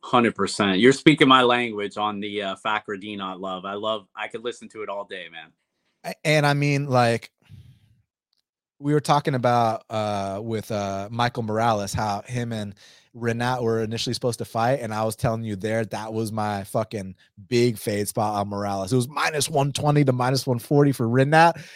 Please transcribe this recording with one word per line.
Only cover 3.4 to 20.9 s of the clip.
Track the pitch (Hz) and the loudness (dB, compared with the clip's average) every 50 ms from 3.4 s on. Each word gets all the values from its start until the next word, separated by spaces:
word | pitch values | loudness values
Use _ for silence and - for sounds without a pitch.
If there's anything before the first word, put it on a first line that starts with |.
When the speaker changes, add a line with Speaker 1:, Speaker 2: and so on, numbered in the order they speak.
| 92 95 92 92 90 | -8 -8 -8 -8 -8
Speaker 1:
I | 98 101 | -8 -8
love, | 101 104 110 110 107 92 _ _ | -6 -4 -4 -4 -6 -8 _ _
I | 104 107 110 | -12 -12 -10
could | - 113 113 | -10 -10 -10
listen | 123 113 - 113 107 | -10 -10 -10 -16 -18
to | - 110 | -14 -12
it | 104 101 | -10 -10
all | 101 101 101 | -10 -10 -10
day, | 90 98 92 87 82 | _ -12 -14 -14 -16
man. | 82 82 80 80 _ _ _ _ _ _ _ _ _ _ _ | -18 -20 -20 -20 _ _ _ _ _ _ _ _ _ _ _
Speaker 2:
A-, | - - _ _ | -14 -14 _ _
and | 160 151 156 143 | 0 0 2 2
I | 143 143 | 2 0
mean, | 143 143 143 143 139 143 | 0 0 0 0 -2 -2
like, | 143 127 123 123 117 117 113 - - _ _ _ _ - - - - - _ _ _ _ _ _ _ _ _ _ _ _ _ _ _ _ _ _ _ _ | 0 2 2 4 4 2 -2 -4 -12 _ _ _ _ -20 -20 -20 -20 -20 _ _ _ _ _ _ _ _ _ _ _ _ _ _ _ _ _ _ _ _
we | _ 143 143 147 | _ -2 2 2
were | 151 | 2
talking | 143 - 147 143 - 165 139 | 4 4 2 4 4 0 -2
about, | 123 117 123 120 120 117 113 110 - - _ | 2 2 2 4 4 2 2 0 -2 -8 _
uh, | 113 110 107 107 104 101 98 98 98 101 | -6 -4 -2 -2 -2 -4 -4 -4 -6 -8
with, | 113 117 113 107 98 - | -6 -6 -6 -6 -6 -4
uh, | 113 104 101 98 98 98 98 104 | -4 -4 -4 -4 -4 -6 -8 -8
Michael | 117 117 120 120 - - 113 | -2 -2 -2 -2 -2 -4 -6
Morales, | 107 107 110 113 120 113 104 101 98 - | -2 0 2 2 2 2 2 -2 -4 -4
how | - 110 107 101 101 | -4 -2 -2 -2 -4
him | - - 123 123 120 117 117 | -6 -8 -8 -6 -6 -6 -6
and | 110 104 101 98 _ - - - _ _ _ _ | -8 -8 -10 -12 _ -20 -20 -20 _ _ _ _
Rinat | 120 113 117 113 117 120 123 127 123 | -6 -4 -2 -2 0 0 -2 -2 0
were | 123 113 113 113 113 | 0 0 0 0 -2
initially | 107 113 113 - 131 117 | -4 -4 -6 -4 -4 -6
supposed | - - 123 113 - | -2 -2 -4 -4 -4
to | 117 | -8
fight, | - - 117 113 120 135 139 | -6 -2 0 2 2 2 0
and | 117 110 110 | -2 -6 -4
I | 107 110 | -2 -2
was | 110 110 | -2 -2
telling | - - 127 113 113 117 | -2 -2 -2 -2 -2 -4
you | 110 104 | -6 -6
there, | 95 95 107 110 113 113 | -4 -4 -2 -2 -2 -2
that | 101 - 101 107 110 113 | -4 -6 -8 -8 -6 -4
was | 110 113 107 | -4 -4 -4
my | 107 110 107 104 104 101 98 | -4 -4 -4 -2 -4 -4 -6
fucking | - - 120 110 - - 107 95 95 90 _ _ _ _ - 101 _ | -4 -4 -4 -4 -4 -6 -10 -10 -10 -12 _ _ _ _ -20 -10 _
big | 123 120 120 123 113 | 2 2 4 2 0
fade | 101 - 117 104 101 104 | -2 -4 -4 -2 -2 -4
spot | - - - 110 107 107 | -4 -2 -2 -2 -2 0
on | 101 101 | -2 -4
Morales. | 101 101 101 101 101 98 98 95 95 127 | -4 -4 -6 -4 -4 -4 -4 -4 0 0
It | |
was | 127 123 127 | 0 0 0
minus | 151 139 131 165 160 151 135 - | -2 -2 -2 0 0 -2 -4 0
one | 165 143 139 143 135 | 0 0 0 0 -2
twenty | - 143 147 147 147 147 | 0 0 4 4 4 4
to | 135 127 | 4 2
minus | 127 127 127 139 131 - | 2 0 0 0 0 0
one | 139 123 117 | -2 -4 -4
forty | - - 151 143 147 143 | 0 2 6 6 6 6